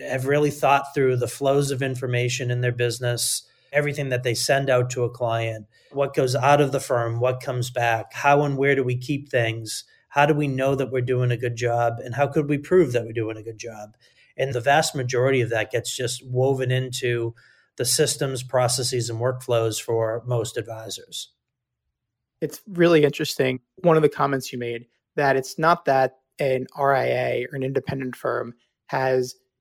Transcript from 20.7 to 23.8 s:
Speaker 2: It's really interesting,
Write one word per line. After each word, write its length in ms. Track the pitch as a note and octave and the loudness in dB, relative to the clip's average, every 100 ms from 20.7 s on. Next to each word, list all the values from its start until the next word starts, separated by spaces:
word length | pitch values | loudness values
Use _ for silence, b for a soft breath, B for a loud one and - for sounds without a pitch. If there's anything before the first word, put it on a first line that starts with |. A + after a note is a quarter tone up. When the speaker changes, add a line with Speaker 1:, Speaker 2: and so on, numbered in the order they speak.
| A2 G#2 - - - - _ _ _ _ _ _ _ _ _ _ - | -10 -12 -14 -12 -14 -14 _ _ _ _ _ _ _ _ _ _ -8
Speaker 2:
It's 200 | D3+ - - | -8 -8 -6
really 340 | F3 E3+ D#3+ | 2 4 6
interesting, 560 | D3 C#3+ D3+ - C3 B2+ _ _ | 4 2 -4 -2 -2 -2 _ _